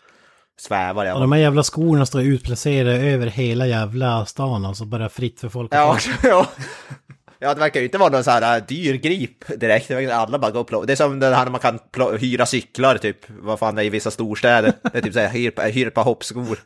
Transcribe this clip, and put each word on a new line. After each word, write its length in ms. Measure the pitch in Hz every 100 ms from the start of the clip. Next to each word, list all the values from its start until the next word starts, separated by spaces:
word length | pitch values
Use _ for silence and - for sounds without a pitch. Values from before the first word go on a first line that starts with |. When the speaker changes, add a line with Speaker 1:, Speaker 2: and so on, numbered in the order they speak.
| _ _ _ _ _ _
Speaker 1:
Svävar, 440 | - 101 92 95 98
ja. 80 |
Speaker 2:
Och 80 | 92
de 100 | 131
här 80 | 151
jävla 240 | 151 143
skorna 420 | 143 - 165 151 135
står 160 | 139
utplacerade 760 | 135 131 - 120 147 139 123 123
över 280 | 143 135 117
hela 400 | 107 123 117 127
jävla 580 | 113 104 123 127 113 104
stan, 400 | - 135 113 98
alltså 200 | 98 107
bara 240 | 117 110
fritt 300 | - 123 -
för 100 | 120
folk 240 | 123 117
att 60 | 147
Speaker 1:
Ja, 180 | 151 151 - -
Speaker 2:
ta. 60 | 254
Speaker 1:
<laughs> 0 |
ja. 200 | 185 - - 131 - - - _ - _ -
Ja, 120 | 139
det 60 | 143
verkar 200 | 151 143
ju 60 | 123
inte 120 | 196
vara 120 | 180
någon 140 | 139
så 80 | 123
här, 260 | 120 113 117
äh, 60 | 101
dyr 260 | 143 165 131
grip 600 | 151 185 123 _ - 113
direkt. 280 | 113 107 -
Det 80 | 127
verkar, 160 | 131
alla 260 | 117 113 139
bara 120 | 110
går 80 | 113
och 80 | 117
plå-, 180 | 110 113
det 80 |
är 20 | 135
som 240 | 147 139
det 160 | 135 127
här 100 | 127
när 60 |
man 80 | 127
kan 180 | 123 117 _
plå-, 260 | - 123 107
hyra 280 | 127 120 123
cyklar, 520 | 127 - - 131 113
typ. 200 | 104 98 -
Vad 320 | 107 101 110
fan 160 | 110 107
det 80 |
är 20 | 107
i 40 |
vissa 220 | 104 110
storstäder. 600 | - 113 107 123 120 110 -
Det 160 | - 123
är 40 |
typ 120 | 113
så 60 | 113
här, 100 | 104
hyr, 420 | 120 120 - 107
hyr 160 | 123 117
ett 60 |
par 100 | 117
hoppskor. 560 | 113 113 - 113 123 110